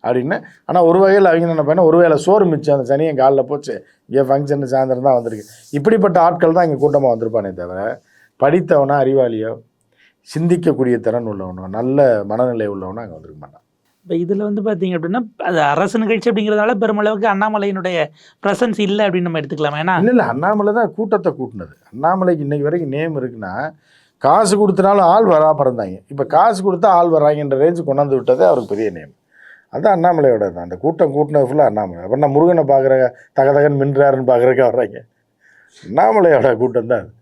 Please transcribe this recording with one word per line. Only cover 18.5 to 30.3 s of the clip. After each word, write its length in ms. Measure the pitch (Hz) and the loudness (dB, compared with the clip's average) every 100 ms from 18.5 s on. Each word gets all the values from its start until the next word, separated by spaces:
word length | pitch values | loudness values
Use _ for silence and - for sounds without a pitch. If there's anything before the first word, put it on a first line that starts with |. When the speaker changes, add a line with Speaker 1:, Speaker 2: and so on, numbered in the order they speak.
| 196 240 214 | 0 -2 -2
Speaker 2:
இல்ல 300 | 202 202 208 | -2 0 0
அப்படின்னு 120 | 180 | 0
நம்ம 180 | 175 160 | -2 -4
எடுத்துக்கலாமா? 400 | 143 151 147 147 | -6 -4 -4 -2
ஏன்னா 160 | 170 180 | -2 0
Speaker 1:
இல்ல, 120 | 208 | 2
இல்ல, 140 | 247 | 2
அண்ணாமலை 500 | 139 120 175 214 208 | 0 -2 -2 0 0
தான் 200 | 214 208 | 0 -2
கூட்டத்தை 380 | - 220 208 170 | -4 -4 -2 -2
கூட்டினது. 420 | 151 131 110 85 _ _ | -6 -10 -10 -16 _ _
அண்ணாமலைக்கு 460 | 113 156 190 185 165 | -4 -2 0 0 -2
இன்னைக்கு 240 | 143 147 | -4 -4
வரைக்கும் 280 | 143 175 151 | -4 -4 -6
நேம் 300 | 139 165 147 | -6 -6 -6
இருக்குன்னா, 500 | 127 117 98 98 151 156 _ _ _ _ | -8 -10 -12 -10 -10 -12 _ _ _ _
காசு 360 | 135 175 208 202 | 2 4 2 2
கொடுத்தனாலும் 420 | 208 190 190 202 | 2 2 2 4
ஆள் 260 | 175 196 214 | 4 4 4
வரா 280 | 160 156 151 | 4 4 2
பிறந்தாங்க. 460 | 135 117 101 95 _ | 0 -2 -8 -10 _
இப்ப 160 | 143 | -8
காசு 360 | 127 156 208 196 | 0 2 2 2
கொடுத்தா 240 | 190 180 202 | -2 0 2
ஆள் 240 | 175 175 | 4 4
வர்றாங்கன்ற 480 | 160 147 151 147 135 | 2 2 0 -2 0
ரேஞ்சு 260 | 156 170 139 | 0 0 -4
கொண்டாந்து 200 | 139 143 | -2 0
விட்டதே 380 | 135 117 127 180 | -2 0 2 4
அவருக்கு 300 | 160 110 101 | 2 -2 -4
பெரிய 140 | 110 | -4
நேம். 240 | 85 78 _ _ _ - - _ | -6 -18 _ _ _ -20 -20 _
அது 200 | 135 202 | -2 0
அண்ணாமலையோட 640 | 185 175 165 139 | 2 2 2 2